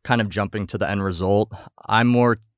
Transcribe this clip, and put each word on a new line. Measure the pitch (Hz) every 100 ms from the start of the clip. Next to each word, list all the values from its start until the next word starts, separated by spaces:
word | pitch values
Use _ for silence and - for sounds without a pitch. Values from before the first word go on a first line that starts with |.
kind | - 120
of | 107
jumping | 107 101 110 95
to | 98
the | 87
end | 101
result. | 98 85 92 101 107 - - - -
I'm | 110 120
more | 120 120 110 -